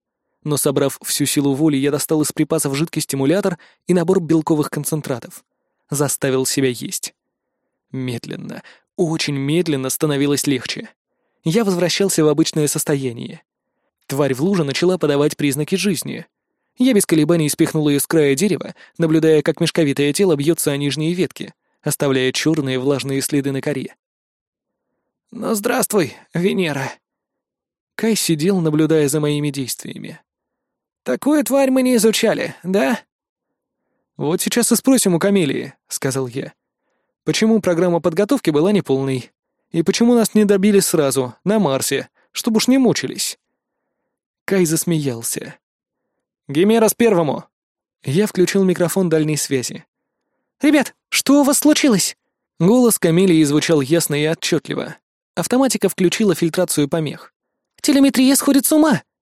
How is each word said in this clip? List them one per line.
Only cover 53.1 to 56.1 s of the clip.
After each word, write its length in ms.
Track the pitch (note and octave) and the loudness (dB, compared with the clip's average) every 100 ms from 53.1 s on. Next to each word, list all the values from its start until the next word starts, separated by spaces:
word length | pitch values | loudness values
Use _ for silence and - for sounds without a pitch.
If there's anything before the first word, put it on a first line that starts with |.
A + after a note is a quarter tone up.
| E3+ F#3+ D#3+ | 4 4 4
звучал 380 | D3 D3+ E3 D#3 | 4 2 2 0
ясно 340 | C3 E3 - D3 | 2 0 0 -2
и 100 | D3+ | -2
отчетливо. 720 | E3 - D#3+ - - - - _ _ _ - | -2 -2 -4 -2 -8 -8 -14 _ _ _ -8
Автоматика 540 | - B3+ C4+ - F#3+ | -2 0 2 0 -2
включила 460 | - F3+ | 0 0